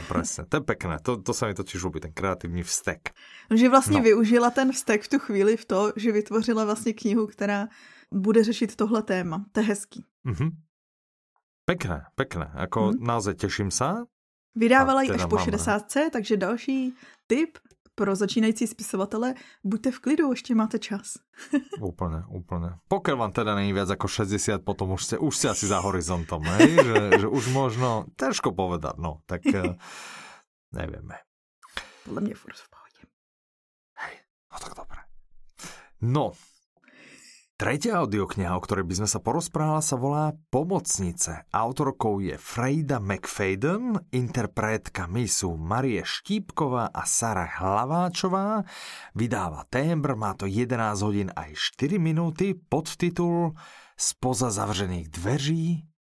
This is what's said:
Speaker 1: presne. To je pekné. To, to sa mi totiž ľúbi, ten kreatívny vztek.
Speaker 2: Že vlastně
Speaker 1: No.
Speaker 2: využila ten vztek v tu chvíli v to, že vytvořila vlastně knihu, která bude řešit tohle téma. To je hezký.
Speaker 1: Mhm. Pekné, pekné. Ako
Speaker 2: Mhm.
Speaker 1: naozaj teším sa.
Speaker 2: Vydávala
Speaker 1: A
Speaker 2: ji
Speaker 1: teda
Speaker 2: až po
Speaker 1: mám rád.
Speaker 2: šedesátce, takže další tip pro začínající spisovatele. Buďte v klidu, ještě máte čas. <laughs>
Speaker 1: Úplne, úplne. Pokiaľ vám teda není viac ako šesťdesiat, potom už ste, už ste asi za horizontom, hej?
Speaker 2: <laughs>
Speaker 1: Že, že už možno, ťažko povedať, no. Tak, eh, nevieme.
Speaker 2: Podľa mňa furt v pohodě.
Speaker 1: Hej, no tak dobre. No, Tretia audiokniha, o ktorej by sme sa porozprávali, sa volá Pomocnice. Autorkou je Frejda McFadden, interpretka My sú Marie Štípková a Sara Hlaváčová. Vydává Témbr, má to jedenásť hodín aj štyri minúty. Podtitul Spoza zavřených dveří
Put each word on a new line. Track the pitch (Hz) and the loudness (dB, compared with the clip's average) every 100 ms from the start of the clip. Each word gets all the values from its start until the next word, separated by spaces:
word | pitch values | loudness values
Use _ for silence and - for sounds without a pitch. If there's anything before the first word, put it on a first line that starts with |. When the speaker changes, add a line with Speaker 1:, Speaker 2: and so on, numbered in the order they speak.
| 80 | -4
Speaker 1:
presne. | 87 82 - 82 | -4 -2 -6 -2
To | 151 | -2
je | |
pekné. | - 107 85 78 | -2 -4 -4 -4
To, | - 120 | -4 -4
to | 104 | -2
sa | 117 113 | -2 -2
mi | 95 | -4
totiž | 92 92 | -6 -6
ľúbi, | 90 78 | -6 -6
ten | 80 | -8
kreatívny | 78 98 87 85 87 | -4 -2 -2 -4 -6
vztek. | 85 - - 82 - - - - - | -4 -4 -4 -6 -10 -16 -20 -20 2
Speaker 2:
Že | 226 247 | 6 8
vlastně | 269 254 302 | 6 6 6
Speaker 1:
No. | |
Speaker 2:
využila | 226 214 220 240 240 | 8 6 6 6 6
ten | 254 262 | 4 2
vztek | 262 - 208 | 2 0 0
v | - | 2
tu | 269 | 0
chvíli | - 202 202 226 | 0 2 4 2
v | - | 0
to, | 190 214 214 | 2 2 0
že | 220 | 2
vytvořila | 208 208 220 233 220 | 2 2 0 2 0
vlastně | 214 220 233 | 0 0 -2
knihu, | 220 208 226 214 | -2 0 2 0
která | - 202 202 226 - - - - | -2 -2 -2 -4 -10 -20 -20 -8
bude | 196 196 226 214 | -2 4 6 6
řešit | - 214 - | 2 -2 0
tohle | 208 220 | 0 0
téma. | 220 185 180 160 202 | 0 -2 -2 -4 -2
To | 214 | 0
je | 214 | 0
hezký. | 202 - - - _ | 0 -6 -16 -20 _
Speaker 1:
Mhm. | 131 90 156 170 - _ _ _ _ _ _ _ _ _ - | -6 -2 -2 -4 -14 _ _ _ _ _ _ _ _ _ -2
Pekné, | 180 98 76 - | -2 -4 -6 -6
pekné. | - 139 85 76 | -6 -4 -4 -6
Ako | 69 90 110 104 | -6 -4 0 2
Speaker 2:
Mhm. | 123 | 2
Speaker 1:
naozaj | 117 117 101 90 | 0 0 0 -2
teším | 98 - 98 | -2 -2 -2
sa. | - 139 226 240 _ _ _ _ | 0 -2 -2 -8 _ _ _ _
Speaker 2:
Vydávala | 226 233 262 269 269 | 0 6 6 6 4
Speaker 1:
A | |
Speaker 2:
ji | 269 | 2
Speaker 1:
teda | 104 | 0
Speaker 2:
až | 85 | 2
po | 202 | 2
Speaker 1:
mám | |
rád. | |
Speaker 2:
šedesátce, | - 202 - 208 - 277 311 | 2 0 0 -2 0 0 0
takže | 240 202 214 | -2 0 0
další | 185 233 - 269 254 254 - - - | 2 -2 -2 -2 -2 -6 -16 -20 0
tip | 247 320 - - _ _ | 2 2 -4 -20 _ _
pro | - 202 | -2 0
začínající | 196 196 226 220 220 226 | 2 0 2 2 2 -2
spisovatele. | - - 190 202 220 247 262 - - | -4 -6 -4 -2 -2 -4 -4 -12 -8
Buďte | 196 220 262 | -4 -2 -2
v | 247 | -2
klidu, | 247 311 285 | 0 2 2
ještě | 247 - | 0 0
máte | 226 220 220 | 2 2 -2
čas. | - 202 - - _ - - | -4 -8 -8 -14 _ -20 -4
<laughs> | 285 - - | -2 -2 -6
Speaker 1:
Úplne, | 98 82 87 80 87 | -6 -4 -4 -4 -8
úplne. | 92 - 87 85 85 _ | -12 -6 -4 -4 -8 _
Pokiaľ | 190 - 135 | 0 0 0
vám | 107 | 0
teda | 104 107 | 0 0
není | 101 101 | 2 2
viac | 98 95 | 2 0
ako | 95 98 | 0 -2
šesťdesiat, | - 98 101 - 98 | -2 0 0 0 -2
potom | - 101 95 | -2 -2 -2
už | 92 | -2
ste, | - 113 | -2 -2
už | 151 | 0
ste | - 135 | 2 0
asi | 98 98 | 0 0
za | 98 | 0
horizontom, | 98 92 82 87 82 82 78 | 2 0 0 -2 -2 -4 0
hej? | 92 320 - | 8 10 10
Speaker 2:
<laughs> | 123 | 6
Speaker 1:
Že, | 110 - - | 4 4 4
že | 104 | 4
už | 131 120 | 0 0
možno, | 135 131 113 127 110 - | 2 0 2 0 0 -4
ťažko | - 269 - 123 | -4 -4 -2 -2
povedať, | 90 90 85 - 71 | 0 0 -2 -4 -6
no. | 82 73 | -6 -8
Tak, | - 90 | -8 -2
eh, | 277 98 87 87 - - - - - - _ _ _ | 0 0 0 -4 -12 -18 -16 -18 -20 -20 _ _ _
nevieme. | - - - - - - _ _ _ - - - - | -10 -8 -10 -14 -18 -20 _ _ _ -16 -16 -14 -18
Speaker 2:
Podľa | - - | -12 -6
mňa | 208 - | -6 -8
furt | - - | -16 -20
v | - | -20
pohodě. | - - _ - _ _ _ _ _ _ _ _ - | -20 -20 _ -20 _ _ _ _ _ _ _ _ -14
Speaker 1:
Hej, | - - _ _ _ | -14 -14 _ _ _
no | - | -14
tak | - | -14
dobre. | - - - - - - - - - - - - - | -14 -12 -12 -12 -20 -20 -20 -20 -18 -18 -18 -20 -4
No, | 113 147 107 - - _ _ _ _ - - - - - _ - | 0 2 0 -6 -18 _ _ _ _ -20 -20 -20 -20 -20 _ -4
Tretia | 117 143 240 185 | 0 0 2 2
audiokniha, | 123 101 92 - 87 | 2 0 0 -2 -2
o | 90 | -2
ktorej | - 98 | -2 -2
by | 87 | -2
sme | 92 107 | -2 -2
sa | 98 | -2
porozprávali, | - 147 170 156 156 156 | -2 -2 -2 -2 0 0
sa | 156 127 | 0 0
volá | 139 147 151 151 _ | 0 0 0 -2 _
Pomocnice. | 127 170 180 - - 90 85 - 80 - | -2 0 -2 -2 -2 -2 -2 -4 -6 -4
Autorkou | 101 113 139 135 - 113 98 | -2 -2 0 -2 0 0 0
je | 92 - | -2 -6
Frejda | - - 127 151 139 127 | -8 -4 0 0 0 -2
McFadden, | 98 95 - - 98 98 139 208 254 208 - | -2 -4 -4 -2 0 2 0 0 -2 -4 -2
interpretka | 127 123 123 113 - 107 110 - - 85 | -2 -2 -2 -2 -2 0 -2 -4 -8 -4
My | 107 | -2
sú | 110 - 92 80 | -2 0 -2 -4
Marie | 80 113 135 98 | -2 0 0 -2
Štípková | 85 - - 214 - - 143 123 110 | -4 -8 -4 -4 -4 -4 0 0 -2
a | - - | -4 -2
Sara | - 113 95 82 | 0 0 -2 -4
Hlaváčová. | - 95 101 127 170 180 175 185 190 202 214 196 - - - - - | -4 0 0 0 0 0 -2 0 0 0 -2 -4 -10 -16 -16 -10 -4
Vydává | 117 110 90 73 | -2 -2 -4 -8
Témbr, | - 123 156 160 139 | -4 0 2 2 0
má | 113 104 95 | -2 -4 -4
to | |
jedenásť | 98 101 120 120 110 101 | -2 0 0 0 0 0
hodín | 104 101 95 | 2 2 0
aj | - 78 78 | -4 -10 -6
štyri | - - 143 202 | -6 -2 0 2
minúty. | 160 160 170 160 196 | 2 2 0 0 -2
Podtitul | 180 - - 165 - 175 175 175 170 170 160 - - - - | -2 -2 -2 -2 -2 -2 2 2 2 0 -4 -14 -20 -20 -6
Spoza | - - 127 117 123 | -4 -2 -2 2 0
zavřených | 101 104 98 95 87 80 | 0 -2 -2 -2 -4 -6
dveří | 85 95 139 143 165 165 165 - _ | -6 -2 0 0 0 0 -2 -6 _